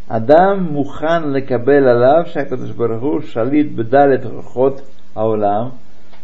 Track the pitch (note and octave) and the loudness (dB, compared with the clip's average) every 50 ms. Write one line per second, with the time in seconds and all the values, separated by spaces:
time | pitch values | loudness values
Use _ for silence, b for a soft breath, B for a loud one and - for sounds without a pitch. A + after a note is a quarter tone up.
0 | - - A2+ A2+ A2+ A#2 D3 E3 F#3 G3 G3+ G3 F#3 E3 D3 C#3+ C3+ - - - | -6 -4 -4 -2 2 4 6 6 6 4 2 0 -2 -2 -2 -2 -4 -4 -4 -4
1 | D3+ D#3 E3+ E3+ D#3+ D3 C3+ C#3 C3+ - B2+ A2+ G#2+ C3+ C#3+ C#3+ C3+ B2+ A#2+ A#2 | -2 0 0 0 0 -2 -2 -2 -2 -2 -2 -2 2 4 4 6 6 6 4 6
2 | A#2+ C3 D3 E3+ E3+ E3 - D#3 C3+ C3+ C3+ B2 A#2+ A2+ A2+ G#2+ A#2 A2+ A2+ A2+ | 4 4 4 4 2 0 -4 -6 -6 -4 -6 -6 -6 -8 -4 -4 -2 -2 -2 -2
3 | B2 D3 E3 D#3 - - - A#2 A2 C3 C#3+ D3+ D3+ D3+ - - A#2 A2 B2+ C#3 | -4 -4 -4 -4 -6 -6 -4 -4 -2 0 2 0 0 0 -2 -4 -2 2 4 4
4 | C#3+ C#3 C3 B2 A#2+ D#2 C#2 - - - - B2 C3 C3+ C3+ C3+ - - - - | 6 6 4 2 0 -4 -8 -8 -8 -6 -2 0 0 0 0 -2 -6 -8 -8 -8
5 | - - - G#2+ A2 A2 A2 G#2+ G#2 G2+ G2+ G#2+ A#2+ B2+ B2+ B2 - - b b | -8 -6 -4 -2 -2 -2 0 0 0 0 0 0 -2 -4 -6 -8 -8 -8 b b
6 | b b b b | b b b b